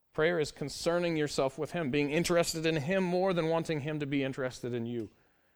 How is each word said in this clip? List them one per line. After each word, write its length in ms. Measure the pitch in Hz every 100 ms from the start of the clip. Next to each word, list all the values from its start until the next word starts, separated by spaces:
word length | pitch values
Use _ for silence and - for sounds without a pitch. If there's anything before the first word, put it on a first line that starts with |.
| _
Prayer 260 | - 160 175
is 120 | 143
concerning 680 | - 143 - 165 175 175 156
yourself 400 | 147 - 135 -
with 140 | 147
him, 180 | 175 151
being 200 | 147 143
interested 540 | 151 170 170 165 165
in 120 | 160 160
him 280 | 139 190
more 300 | 185 180 190
than 140 | 170 160
wanting 320 | 165 160 156
him 200 | 143 156
to 60 | 143
be 180 | 143
interested 480 | 135 135 127 - 123
in 140 | 120 117
you. 240 | 120 104 - _ _ _